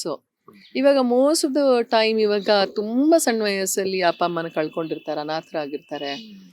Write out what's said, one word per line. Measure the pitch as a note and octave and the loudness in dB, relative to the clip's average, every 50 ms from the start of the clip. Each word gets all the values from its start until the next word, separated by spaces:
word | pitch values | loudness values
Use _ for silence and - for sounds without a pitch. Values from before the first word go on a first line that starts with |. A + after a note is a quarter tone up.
| - F3 | -6 -6
so. | C#3 - _ _ _ _ _ _ - G3+ - _ - | -8 -10 _ _ _ _ _ _ -20 -20 -18 _ -4
ಇವಾಗ | B3+ C4 C#4 C#4+ C4+ | 0 2 4 4 4
most | B3+ A#3+ A#3+ B3 C4+ C#4+ E4 D#4+ - D4 | 2 2 2 4 4 4 2 2 0 0
of | C4 D4+ | 0 2
the | C#4+ C4+ B3 A#3+ A#3 | 2 2 2 2 0
time | - A#3 A3+ A3 A3 A3 A3 | 2 2 2 2 2 2 2
ಇವಾಗ | G#3+ G#3 G#3 G#3 F#3+ - G#3+ G3+ F#3+ F#3+ - | 2 2 2 0 2 2 2 2 2 0 -2
ತುಂಬಾ | G#3+ G#3 G#3+ A#3 B3 C#4+ D#4 E4+ E4 | -4 -4 -2 0 2 4 4 4 4
ಸಣ್ಣ | - C4 A#3 A3+ G#3+ | 4 2 0 0 0
ವಯಸ್ಸಲ್ಲಿ | G#3 G3 G3 F#3+ F#3 - G#3 F#3+ F#3+ F#3+ F#3 | -2 -2 -2 -4 -4 -4 -4 -2 -2 -2 0
ಅಪ್ಪ | F3+ E3+ E3 - F3 | 0 0 0 0 -2
ಅಮ್ಮನ | F3 E3+ E3 E3 E3 | -2 -2 -4 -6 -6
ಕಳ್ಕೊಂಡಿರ್ತಾರೆ, | - E3 D#3 D#3 - E3+ E3 D#3 D#3 D#3 - - D3+ D3+ | -4 -4 -4 -4 -4 -6 -6 -6 -6 -8 -8 -8 -8 -6
ಅನಾಥರಾಗಿರ್ತಾರೆ, | D3 D3+ D#3 D#3+ D#3+ _ - D#3+ D3 C#3 D3+ C#3 - - D3+ C#3+ C#3+ C#3 C#3 C#3+ A3+ G#3+ G#3 G3 - F#3 | -6 -6 -6 -8 -8 _ -8 -8 -8 -6 -8 -10 -12 -10 -12 -10 -8 -8 -10 -10 -12 -16 -20 -20 -20 -20